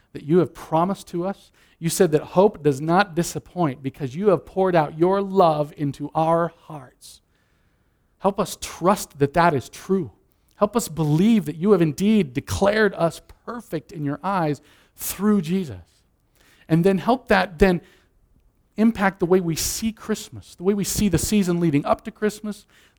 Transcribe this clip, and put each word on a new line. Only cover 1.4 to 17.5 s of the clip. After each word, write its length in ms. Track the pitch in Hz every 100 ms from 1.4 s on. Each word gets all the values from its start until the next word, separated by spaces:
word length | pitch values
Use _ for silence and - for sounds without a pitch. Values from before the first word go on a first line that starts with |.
| _ _ _ _
You 100 | 165
said 240 | - 185
that 100 | 147
hope 400 | 143 175 208 214
does 200 | 147 135
not 320 | 156 175 202
disappoint 680 | 160 170 151 - 175 165 151
because 320 | 135 - 139
you 140 | 139 208
have 160 | 165
poured 320 | - - 190 175
out 220 | 147 156
your 240 | 175 196
love 500 | 196 190 170 151 151 -
into 320 | 147 135 147
our 380 | 160 160 165 170 -
hearts. 580 | - 156 127 _ - - _ _ _ _ _ _ _ _ _ _
Help 220 | 190 202
us 160 | 190 -
trust 560 | - - 175 208 - 139
that 160 | 139
that 180 | 170 170
is 160 | 143 -
true. 420 | - - 190 131 - _ _ _ -
Help 200 | 214 240
us 120 | -
believe 560 | 156 151 156 208 226
that 120 | 147 160
you 160 | 190
have 100 | 190
indeed 500 | 165 139 196 220 156
declared 600 | 123 - - 196 214 214
us 260 | - 165 - - _
perfect 480 | - 233 - 165 -
in 100 | 170
your 160 | 143 143
eyes 380 | 185 196 156 143 _ _ _ -
through 460 | - - 208 208
Jesus. 420 | 156 190 165 95 - _ _ _ _ _ _ _ -
And 180 | 165
then 120 | 175 196
help 320 | 147 247 -
that 300 | 202 185